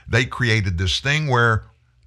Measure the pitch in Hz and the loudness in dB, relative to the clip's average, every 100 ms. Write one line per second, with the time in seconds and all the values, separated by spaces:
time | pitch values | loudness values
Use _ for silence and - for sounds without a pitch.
0 | - 113 127 - 120 110 98 85 95 - | -4 -2 -2 -2 0 0 0 -2 -2 -2
1 | 135 151 151 123 117 110 - _ _ _ | -2 -2 0 2 2 2 -2 _ _ _